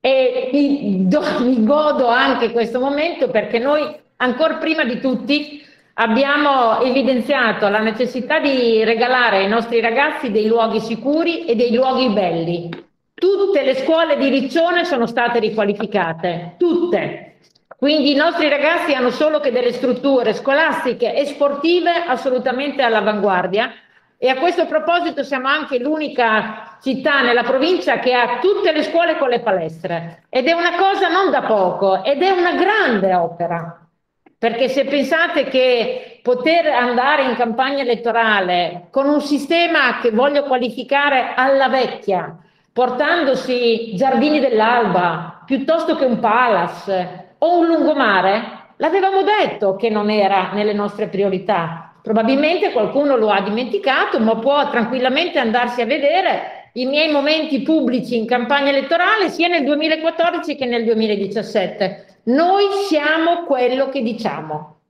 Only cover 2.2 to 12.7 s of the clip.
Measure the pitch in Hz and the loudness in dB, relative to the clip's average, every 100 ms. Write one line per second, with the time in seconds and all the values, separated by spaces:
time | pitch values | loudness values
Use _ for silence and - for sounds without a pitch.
2.2 | 269 254 233 233 220 254 269 285 330 339 | 2 0 0 0 -2 -2 -2 -2 -4 -2
3.2 | 254 220 214 233 254 302 294 - _ _ | 0 0 0 -2 0 0 -2 -8 _ _
4.2 | 254 247 320 - 320 320 269 247 269 247 | -2 0 0 0 -2 0 0 -2 -2 -4
5.2 | - 294 294 - - _ _ - - 214 | 0 -2 -2 -14 -20 _ _ -4 0 2
6.2 | 277 294 294 269 233 220 254 254 240 254 | 2 2 2 2 2 2 2 2 2 0
7.2 | 220 277 233 208 208 214 220 220 247 262 | 0 0 0 2 0 2 -2 -2 -4 -4
8.2 | - 311 294 262 233 220 220 226 240 254 | -2 0 0 0 2 2 2 2 2 2
9.2 | 240 196 196 226 226 233 233 233 294 294 | 2 2 2 0 0 0 0 0 0 -2
10.2 | 262 202 214 233 226 214 - 233 262 302 | -2 0 2 2 2 -2 -4 -6 -2 0
11.2 | 339 330 - 226 240 233 262 254 254 208 | 0 -4 -2 0 2 2 0 2 0 0
12.2 | 180 170 165 170 170 | 0 -2 -4 -6 -8